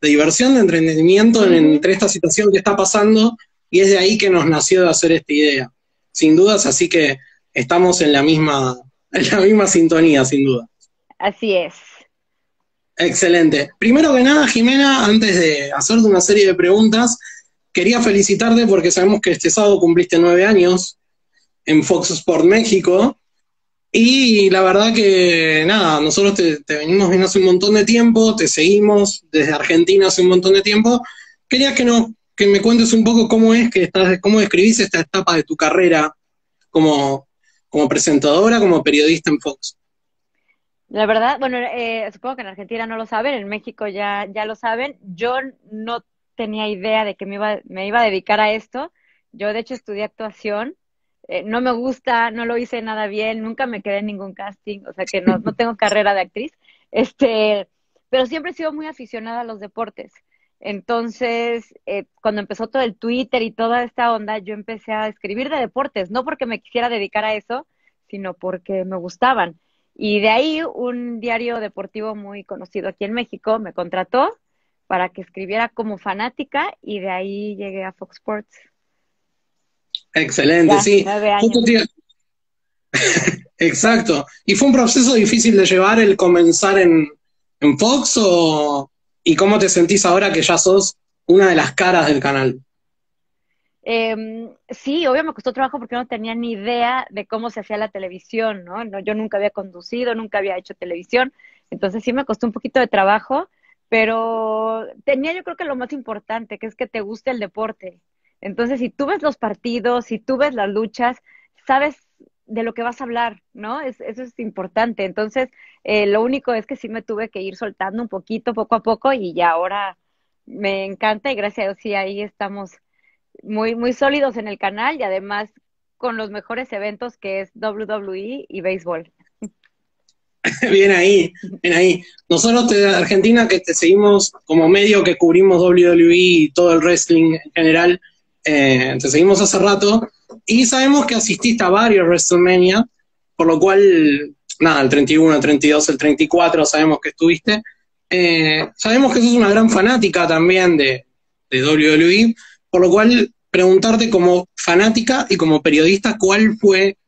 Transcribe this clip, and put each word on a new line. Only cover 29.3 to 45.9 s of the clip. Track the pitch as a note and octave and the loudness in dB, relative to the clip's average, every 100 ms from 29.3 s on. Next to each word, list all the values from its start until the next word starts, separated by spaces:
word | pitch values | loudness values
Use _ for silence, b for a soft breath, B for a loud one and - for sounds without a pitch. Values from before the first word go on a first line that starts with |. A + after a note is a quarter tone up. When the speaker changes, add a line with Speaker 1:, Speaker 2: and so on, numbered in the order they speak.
Speaker 1:
desde | D#3 D3 | -2 0
Argentina | D3 D3 E3 F3 G3 F#3+ | -2 0 2 4 4 4
hace | - | 2
un | F3+ | 4
montón | F3+ F#3+ | 4 4
de | G3 | 2
tiempo. | G3+ G#3 A3+ B3 B B B B _ | 2 2 2 0 B B B B _
Quería | B3+ C#4 | 0 0
que | A#3+ | 0
no, | A#3+ A#3 A3+ - _ | 2 2 0 -8 _
que | - G3+ | 0 2
me | G3+ | 4
cuentes | A3 A#3 A3+ | 4 2 4
un | A3+ | 2
poco | A3 A3+ G#3+ | 4 2 2
cómo | A3+ A3+ | 4 4
es | A#3 A#3+ | 4 2
que | F#3+ | 0
estás, | F3 F#3+ F#3 F3+ | 0 2 0 2
cómo | G3+ G#3+ | 2 2
describís | G3+ F3 G#3+ A3+ | 2 2 2 2
esta | G3 E3+ | 0 -2
etapa | E3 G3 F3+ E3 | -4 -4 0 -2
de | |
tu | - D#3 | -2 -4
carrera | D#3 F3 F3+ D#3+ D3 - _ _ _ _ _ | 0 2 2 2 0 -6 _ _ _ _ _
como, | D#3+ D#3 C#3+ C#3 C#3 - _ _ _ _ | 0 2 2 -2 -4 -10 _ _ _ _
como | D3 C#3 | -2 0
presentadora, | D3+ - C#3+ D3 D#3+ A3 A#3 | 0 2 2 2 2 2 2
como | G3 D#3+ | 2 2
periodista | C#3+ D3 D3+ E3 D#3+ | 2 2 2 0 -2
en | D3 | -4
Fox. | D3+ - - - _ _ _ _ _ _ _ _ _ _ _ | -4 -10 -16 -18 _ _ _ _ _ _ _ _ _ _ _
Speaker 2:
La | G#3 G#3+ | -4 -2
verdad, | A3 A#3+ C4+ | 0 -2 -2
bueno, | C4 B3 | -4 -6
eh, | B3 A#3+ A#3 A3+ G#3+ | -8 -8 -8 -8 -10
supongo | - B3 C4 | -10 -12 -12
que | |
en | G3+ | -16
Argentina | F#3+ F#3 A#3 A3+ | -18 -12 -10 -10
no | A3+ | -10
lo | A3 | -6
saben, | A3 C4 | -4 -4
en | B3+ G3+ | -6 -8
México | G#3+ A#3+ - G#3 | -12 -12 -12 -10
ya, | G3 G3+ G3+ G3+ | -6 -6 -6 -8
ya | G3+ | -10
lo | G#3+ A3 | -10 -8
saben. | A#3 A3+ C#4+ - | -6 -6 -8 -12
Yo | G3 F3 A#3 C4 C4 - G3 | -20 -8 -4 -4 -8 -16 _
no | G#3+ A3 | -14 -10